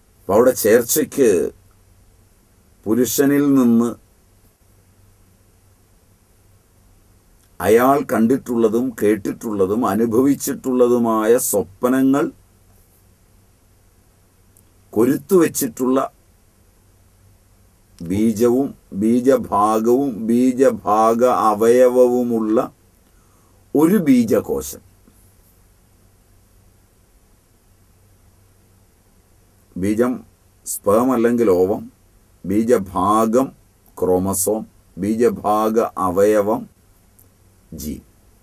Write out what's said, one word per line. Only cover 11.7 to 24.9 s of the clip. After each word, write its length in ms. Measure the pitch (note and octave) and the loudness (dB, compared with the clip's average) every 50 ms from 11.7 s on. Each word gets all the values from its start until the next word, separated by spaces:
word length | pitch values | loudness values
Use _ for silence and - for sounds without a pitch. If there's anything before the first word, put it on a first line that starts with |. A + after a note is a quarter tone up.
| - - - B2 C3 C3+ C3+ C3+ C3+ C#3+ D#3+ - - _ _ _ _ _ _ _ _ _ _ _ _ _ _ _ _ _ _ _ _ _ _ _ _ _ _ _ _ _ _ _ _ _ _ _ _ _ _ _ _ _ _ _ _ _ _ _ _ _ _ _ - | -10 -6 -4 -2 0 2 2 2 2 0 -2 -4 -6 _ _ _ _ _ _ _ _ _ _ _ _ _ _ _ _ _ _ _ _ _ _ _ _ _ _ _ _ _ _ _ _ _ _ _ _ _ _ _ _ _ _ _ _ _ _ _ _ _ _ _ -2
കൊരുത്തുവച്ചിട്ടുള്ള 1000 | G#2 A#2 B2+ D3 D3 - - G3 F3+ D#3+ C#3+ - - C#3 A#2+ - - C3 B2+ C3 C3+ B2+ - _ _ _ _ _ _ _ _ _ _ _ _ _ _ _ _ _ _ _ _ _ _ _ _ _ _ _ _ _ _ _ _ _ _ _ _ _ - F2 E2 | 0 0 0 0 -2 -2 0 2 2 2 2 0 -4 -6 -6 -6 -4 -4 -2 0 -2 -2 -4 _ _ _ _ _ _ _ _ _ _ _ _ _ _ _ _ _ _ _ _ _ _ _ _ _ _ _ _ _ _ _ _ _ _ _ _ _ -16 -10 -6
ബീജവും 560 | F#2 G#2 A2 A#2 G#2+ G2+ A#2+ A#2+ A#2+ C3 C#3 C3 - - _ _ - G2 | -4 -2 -2 -2 0 0 0 0 2 0 -2 -4 -8 -14 _ _ -8 -4
ബീജഭാഗവും 1120 | G#2 A2+ A#2+ B2 B2 C3 C3 A#2+ - - G#2 G2+ G#2 G#2+ A2 A2 A2 A#2 B2 C3+ C#3+ C#3 A2 F#2+ A2+ A2 | -2 0 0 0 2 2 0 0 0 -2 -2 0 0 2 0 0 2 2 2 2 0 -2 -6 -6 -4 -2
ബീജഭാഗ 920 | A#2 A#2+ B2+ C3 B2 A#2+ C3+ B2+ A2+ G#2+ - - G#2 A2 A2 A2+ A#2 A#2 B2 B2+ - F2 G#2+ A2 | 0 2 2 0 2 2 2 2 0 -2 -4 -2 0 2 2 2 2 2 2 0 2 2 0 0
അവയവവുമുള്ള 1080 | G#2+ G#2 A2+ A#2 A#2+ B2+ B2+ B2+ B2 B2+ B2+ B2 B2 B2 A#2+ A#2+ A#2 A2+ A2 G#2+ A2 B2 - - _ _ _ _ _ _ _ _ _ _ _ _ _ _ _ _ _ _ _ _ - C#3 | 0 2 2 2 4 4 4 4 4 4 4 4 4 0 -2 -2 -2 -4 -2 0 0 -2 -2 -4 _ _ _ _ _ _ _ _ _ _ _ _ _ _ _ _ _ _ _ _ -2 0
ഒരു 160 | D3+ E3 G3+ G#3+ E3 C#3+ | 2 2 2 0 2 2
ബീജകോശം. 720 | C3 B2 A#2 - B2 G2+ F2+ - D2+ C#2 - - - - _ _ | 2 2 2 2 0 -2 -2 -4 -6 -8 -8 -10 -16 -18 _ _